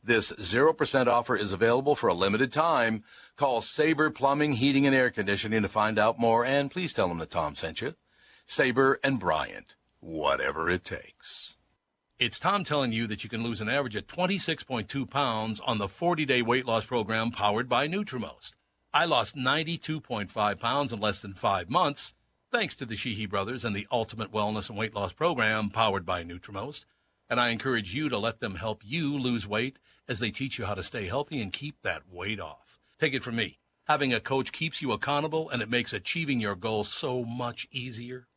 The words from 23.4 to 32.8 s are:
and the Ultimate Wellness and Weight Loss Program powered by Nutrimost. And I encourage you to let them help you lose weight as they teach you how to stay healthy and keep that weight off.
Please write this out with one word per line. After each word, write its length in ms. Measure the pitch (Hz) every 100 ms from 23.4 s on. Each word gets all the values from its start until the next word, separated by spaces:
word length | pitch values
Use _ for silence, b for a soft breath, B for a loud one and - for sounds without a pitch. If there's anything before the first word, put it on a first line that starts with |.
| 101 127
and 120 | 113 107
the 120 | 120
Ultimate 400 | 123 110 110 113
Wellness 360 | 107 104 107 -
and 100 | 104
Weight 180 | 110 104
Loss 180 | 98
Program 560 | - 156 135 110 110 104
powered 360 | 113 110 98 87
by 180 | 90
Nutrimost. 640 | 85 87 - 98 120 151 - _ _ _ _
And 100 | 117
I 100 | 120
encourage 440 | 113 135 120 98 120
you 140 | 151
to 80 | 117
let 240 | 110 -
them 140 | 113 90
help 260 | 113 107
you 340 | 104 156 147 143
lose 300 | 127 120 101
weight 320 | 104 127 - b b -
as 100 | 113
they 120 | 113
teach 280 | - 135 -
you 60 | 98
how 80 |
to 100 | 98
stay 220 | - 120 95
healthy 360 | 123 147 147
and 120 | 101
keep 280 | - 147 -
that 200 | 101 80 90
weight 300 | 87 95 104
off. 380 | 82 73 _ _